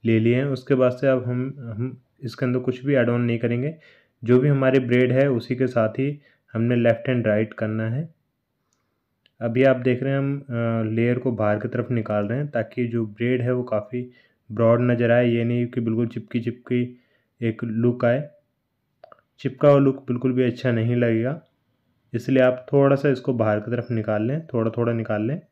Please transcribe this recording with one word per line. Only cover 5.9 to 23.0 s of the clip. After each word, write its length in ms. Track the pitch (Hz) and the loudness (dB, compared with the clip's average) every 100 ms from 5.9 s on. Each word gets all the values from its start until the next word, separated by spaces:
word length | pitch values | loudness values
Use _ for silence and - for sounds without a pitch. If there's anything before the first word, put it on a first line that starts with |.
| 120 139 147 _ _ _ | 0 -6 -6 _ _ _
हमने 220 | 113 117 123 | -4 0 2
लेफ्ट 340 | 117 113 - | 2 2 0
and 160 | 123 110 | 0 2
राइट 280 | 104 110 | 0 -2
करना 360 | - 110 110 113 | -4 -6 -4 -4
है। 180 | 127 165 _ _ _ _ _ _ _ _ _ _ _ _ _ | -6 -8 _ _ _ _ _ _ _ _ _ _ _ _ _
अभी 220 | 117 117 | -4 2
आप 120 | 135 127 | 4 4
देख 260 | 127 123 | 2 0
रहे 100 | 135 | 0
हैं 60 | 139 | -2
हम, 220 | 139 143 | -2 -4
अ, 500 | 139 117 117 113 110 | -6 -4 -2 -2 -2
लेयर 280 | 110 117 123 | 0 0 0
को 140 | 131 | -2
बाहर 260 | 110 104 104 | -2 0 0
की 100 | 113 | -4
तरफ 220 | 120 110 | -6 -4
निकाल 360 | 120 107 104 104 | -4 -2 -2 -2
रहे 120 | 127 | -4
हैं 100 | 147 | -4
ताकि 380 | 120 110 - 120 | -6 -6 -6 -4
जो 180 | 117 110 | -4 -6
ब्रेड 360 | 104 120 127 | -4 -2 0
है 100 | 120 | 0
वो 100 | 127 | -4
काफ़ी 480 | 123 107 - 123 123 _ _ _ _ | -2 -6 -4 -10 -10 _ _ _ _
ब्रॉड 300 | 107 113 120 | 0 4 4
नज़र 300 | 123 120 117 | 2 2 2
आए। 180 | 120 120 | 4 4
ये 160 | 117 | 0
नहीं 220 | 117 120 120 | 0 0 -2
कि 140 | 123 | -4
बिल्कुल 260 | 113 113 117 | -2 -2 -2
चिपकी 340 | 120 - 123 | -6 -6 -6
चिपकी 600 | 113 117 - 123 123 123 _ _ _ _ | -4 -8 -4 -4 -4 -8 _ _ _ _
एक 240 | 117 110 | -4 -4
लुक 400 | 117 110 123 123 | -6 0 0 2
आए, 240 | 117 127 147 _ _ _ _ _ _ _ - _ _ _ | 0 0 -4 _ _ _ _ _ _ _ -20 _ _ _
चिपका 300 | 123 - 147 | -10 2 6
हुआ 100 | 139 | 6
लुक 180 | 139 135 - | 4 0 -6
बिल्कुल 240 | 123 131 | -2 0
भी 100 | 127 | 2
अच्छा 300 | 127 123 131 | 0 0 -2
नहीं 240 | 117 113 120 | 0 0 2
लगेगा, 440 | 120 113 123 160 _ _ _ _ _ _ _ | 2 0 -2 -6 _ _ _ _ _ _ _
इसलिए 300 | 120 - 131 | -8 0 4
आप 240 | 127 127 - | 4 2 0
थोड़ा 240 | 143 139 | 2 4
सा 120 | 139 | 4